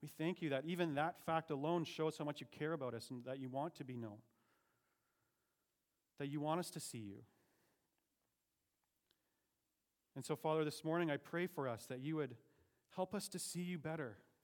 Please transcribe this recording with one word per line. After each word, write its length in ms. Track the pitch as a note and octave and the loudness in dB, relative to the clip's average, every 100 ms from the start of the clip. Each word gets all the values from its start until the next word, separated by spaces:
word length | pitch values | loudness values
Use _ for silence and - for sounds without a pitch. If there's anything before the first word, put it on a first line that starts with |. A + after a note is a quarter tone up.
we 60 | D3+ | -12
thank 340 | - D#3+ F3+ | 0 2 2
you 80 | D#3+ | 2
that 140 | C3+ D3+ | 2 2
even 300 | F3 F3 C#3 | 2 4 4
that 200 | D#3+ F3+ | 2 0
fact 260 | - D#3+ D#3 | 2 2 2
alone 340 | C#3+ D3 F3 | 0 4 4
shows 340 | D#3+ - D#3+ D3+ | 2 2 2 2
how 60 | D3 | -2
much 160 | D3 | -2
you 40 | C3 | -6
care 240 | - D3+ | -4 -2
about 180 | D#3+ C3 | 0 0
us 180 | A#2 - | -4 -4
and 140 | B2+ | -8
that 140 | A#2+ C3+ | -6 -4
you 100 | C3 | -2
want 260 | C3 D#3 - | -2 -2 -4
to 80 | |
be 120 | B2 B2 | -6 -4
known, 220 | A2+ G#2 - _ _ _ _ _ _ _ _ _ _ _ _ _ _ _ _ _ _ _ | -6 -8 -18 _ _ _ _ _ _ _ _ _ _ _ _ _ _ _ _ _ _ _
that 100 | C#3+ | -2
you 120 | D3 | 0
want 200 | D3 E3 | 2 2
us 80 | E3+ | 0
to 100 | - | -6
see 180 | - B2 | -8 -6
you. 240 | G#2 G2 A2+ _ _ _ _ _ _ _ _ _ _ _ _ _ _ _ _ _ _ _ _ _ _ _ _ _ _ _ _ | -8 -10 -14 _ _ _ _ _ _ _ _ _ _ _ _ _ _ _ _ _ _ _ _ _ _ _ _ _ _ _ _
And 120 | - C3 | -10 -2
so, 100 | D3+ | 0
Father, 280 | D#3+ D#3 | 2 4
this 200 | D3+ - | 2 0
morning 260 | D#3+ E3 E3+ | 2 4 4
I 60 | C#3+ | 2
pray 300 | - E3+ F3+ | 0 -2 -2
for 220 | - C3+ | 0 0
us 180 | A2+ - | 0 -4
that 140 | B2+ | -4
you 160 | C#3 D#3 | -2 0
would 200 | C#3 A#2 - _ _ _ _ | 0 -4 -18 _ _ _ _
help 200 | - F#3 | -2 0
us 140 | G3+ - | 0 -4
to 100 | F#3 | -6
see 220 | - E3+ | -4 -2
you 180 | F3 F3+ | -2 -2
better. 400 | D3+ D#3+ C3+ G#2 - _ | -2 -2 -4 -6 -18 _